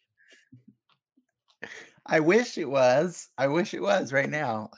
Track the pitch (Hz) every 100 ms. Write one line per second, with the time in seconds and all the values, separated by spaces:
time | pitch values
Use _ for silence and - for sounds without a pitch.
0 | _ _ _ _ _ 123 _ _ _ _
1 | _ _ _ _ _ _ - - - _
2 | - 160 156 214 240 226 139 139 127 131
3 | 180 - - - 139 160 214 - - -
4 | 117 139 135 151 135 110 107